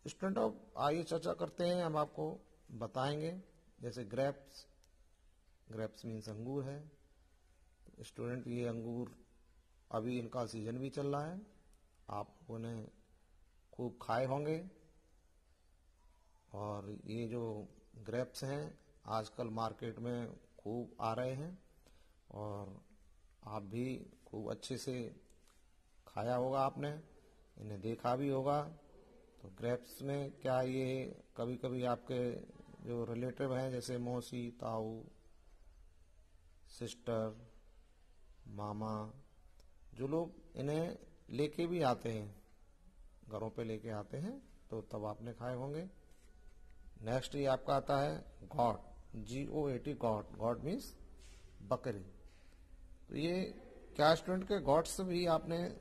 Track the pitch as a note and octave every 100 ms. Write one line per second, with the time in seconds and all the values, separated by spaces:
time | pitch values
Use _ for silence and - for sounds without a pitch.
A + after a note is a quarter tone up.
0 | D3 - F#3+ G#3 A3 - - - C#3+ D#3+
1 | D#3+ E3 F3 F3 E3 - F3 F3+ E3 D#3
2 | D3 - D#3 F#3 - - - A#2+ A2+ C3
3 | C3+ D3 D#3+ F3+ - - - - A#2+ B2
4 | G#2 A#2+ C#3 C#3 - - - - - -
5 | - - - - - - - A2 A2 -
6 | A#2 A2 A2 G#2+ A#2+ C#3 C3 C#3+ D3+ -
7 | - - - - - - - _ - -
8 | A2 - A#2+ B2+ A#2+ A#2+ A#2+ A#2 A2+ A#2
9 | A#2+ - - - - - _ - - A2+
10 | A#2 B2 A#2 B2 A2+ A2 G#2+ A#2+ C3+ C#3+
11 | C#3 C#3+ D3+ F#3 G#3+ - - - - -
12 | - G2+ G#2 - - A2+ A#2 A#2 G#2+ -
13 | - - - - - - - - B2 -
14 | - A2+ C3 C3+ D3 D#3+ F#3 - - -
15 | _ - _ - _ - - - - -
16 | - - - - - G2+ G#2 G#2 G2 G#2
17 | - A2+ A2+ A#2+ A#2 G#2+ F#2+ - - A#2
18 | G#2+ A#2 B2+ - C3+ C#3+ D3+ - - -
19 | - A2 G#2+ - A#2 A2 A2+ G#2+ A#2 G#2
20 | A#2+ A#2+ A#2 - - - G2+ A#2 A#2+ -
21 | A2+ A2+ B2+ C3 D#3+ F#3 - - - -
22 | - - - G2+ G#2 G2+ G2 G2 - -
23 | - - - - - G#2+ G2+ A2+ B2+ B2+
24 | - - - G#2+ G#2+ A2 - B2 - B2+
25 | A2+ - - - - - - - - -
26 | - - A2+ B2 B2+ C3+ C3+ C3+ D3 D3+
27 | D#3+ - - - - - G#2+ G2+ G#2 A#2
28 | B2 B2+ C#3+ C3+ C3+ D3 D3+ E3 - -
29 | - - - - G2 F#2+ A#2 B2 - -
30 | C#3 C#3+ C#3 - C3+ B2+ B2+ C3 C3 C3
31 | B2+ - - - A#2 B2+ C3+ B2+ B2 A#2+
32 | - B2+ B2 A#2 - - - - A#2+ A#2+
33 | A#2 A#2 B2+ B2 C#3 B2+ C3 B2+ A#2+ B2
34 | A#2+ B2 A#2+ B2 A#2+ - A#2+ A2 A2 A2+
35 | - - - - - - - - - -
36 | - - - - - - - - A#2 -
37 | - A2+ A2 A2 A#2+ - - - - -
38 | - - - - - G2+ G#2 G#2+ A2 G#2+
39 | G#2+ C3 - - - - - - - -
40 | C3+ D#3+ E3+ - - - C#3 D3+ E3+ -
41 | - - - A#2+ D3 D3+ E3+ F3 C#3 A#2+
42 | A#2+ A2 G#2 - - - - - - -
43 | - - - G#2 A2 A#2 A2+ G#2+ A2+ G#2+
44 | G2+ C3+ F#3 C4+ - - - A2 G2+ A2
45 | G#2 G#2 A#2 A2+ A#2+ B2 C3+ D3+ F#3+ -
46 | - - - - - - - - - -
47 | G#2+ B2+ - D3 C#3 C3 - C#3 C3+ C#3
48 | C#3+ D#3+ - - - - A#2+ G2+ - -
49 | - A2 G#2 C3 C#3+ D3+ C#3+ B2 D3 C3
50 | A#2 G#2+ - - A2+ A#2+ D3+ A#3+ - -
51 | - - - - - - G2+ B2+ C3 G#2
52 | F#2+ - - - - - - - - -
53 | - - D#3+ F3+ F#3+ - - - - -
54 | D3 E3 - F#3 F#3+ G3+ C#3 D3 E3 -
55 | F#3 F3 F3 D#3+ D#3+ E3 F3 -